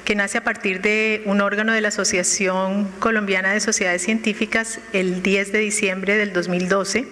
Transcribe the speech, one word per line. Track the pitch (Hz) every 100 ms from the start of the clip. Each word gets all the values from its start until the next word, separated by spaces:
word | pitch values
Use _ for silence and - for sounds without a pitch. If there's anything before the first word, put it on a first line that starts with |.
que | - 208
nace | 202 233
a |
partir | 220 220 208 190
de | 208 214 220 214
un | 214 202
órgano | 202 202 220
de | 220
la | 214
Asociación | 202 185 185 180 - 190 185 190 196 202 -
Colombiana | 226 220 202 190 190
de | 208
Sociedades | 208 214 185 180
Científicas | 180 220 220 208 214 226 226 - -
el | 190 185 180
diez | 190 196 202
de | 214
diciembre | 214 208 196 185 190 208
del | 208
dos | 180 170
mil | 180 180
doce | 196 185 214 269